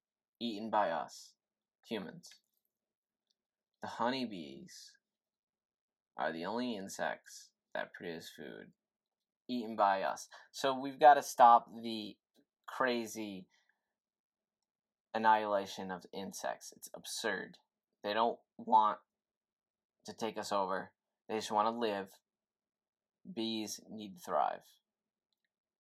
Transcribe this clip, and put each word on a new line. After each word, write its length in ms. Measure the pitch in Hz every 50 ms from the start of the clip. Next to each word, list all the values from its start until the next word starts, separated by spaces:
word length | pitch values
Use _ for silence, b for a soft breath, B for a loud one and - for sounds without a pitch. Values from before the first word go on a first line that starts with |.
| _ _ _ _ _ _ _ -
eaten 300 | 120 117 107 101 113 110
by 200 | 110 107 101 -
us, 440 | 82 78 - - - - - - _ _ _ _ _ _ _ _ _ _ _ -
humans. 420 | 113 104 90 78 - 170 - - - _ _ _ _ _ _ _ _ _ _ _ _ _ _ _ _ _ _ _ _ _ _ _ _ _ _ _ _ -
The 80 | - 101
honeybees 1040 | - - 113 123 - 135 123 107 104 90 76 69 69 - - - - - - - - _ _ _ _ _ _ _ _ _ _ _ _ _ _ _ _ _ _ _ _ _ _ _ -
are 160 | 55 65 80
the 140 | 80 80 87
only 280 | 95 110 120 123 123 113
insects 760 | - 95 101 - - 85 67 58 - - - - - - - _ _ _ _ -
that 180 | - - -
produce 360 | - - - 87 82 82 80 - -
food 360 | - 76 65 55 52 50 - - _ _ _ _ _ _ _ _ _ _ _ _ _ _ -
eaten 280 | 123 123 107 110 113
by 260 | 107 104 98 95 95
us. 240 | 90 - - - - - B B B B
So 260 | B - - 135 131
we've 220 | 131 139 139 131 127
gotta 240 | 156 147 143 139
stop 460 | 127 - - - 127 117 117 117 - - 104 113
the 360 | 113 117 113 110 104 104 - _ _ _ _ _ _ _ _ _ -
crazy 800 | - - - 131 127 123 120 113 107 107 113 107 101 98 92 90 _ _ _ _ _ _ _ _ _ _ _ _ _ _ _ _ _ _ _ _ _ _ _ _ _ _ _ _ _ _ _ _ _ -
annihilation 800 | 113 110 110 110 110 107 104 104 98 98 92 - - 98 92
of 140 | 92 90 - -
insects. 600 | - 95 98 95 95 - - 64 - - - - -
It's 140 | - - -
absurd. 680 | - - - - - - - 110 98 92 - - - - _ _ _ _ _ _ _ _
They 100 | - 104
don't 280 | 104 110 117 120 - - _ _ _ -
want 400 | 117 113 113 110 107 107 - - _ _ _ _ _ _ _ _ _ _ _ _ _ _ _ _ _ _ _ _ -
to 60 | -
take 240 | - - 120 110 95 107
us 120 | 101 -
over. 400 | 104 101 95 92 95 90 - - _ _ _ _ _ _ _ -
They 80 | 107
just 160 | 110 104 -
wanna 240 | 113 104 104 113 117
live. 320 | 120 120 110 101 98 95 95 - - _ _ _ _ _ _ _ _ _ _ _ _ _ _ _ _ _ _ _ _ - 95 90
Bees 460 | 113 113 113 113 110 107 98 - - - -
need 260 | 98 110 104 101 92
to 40 | 87
thrive. 420 | - 95 87 73 57 50 50 - - - _ _ _ _ _ _ _ _ _ _ _ _ _ _ _ _ _ _ _ _ _ _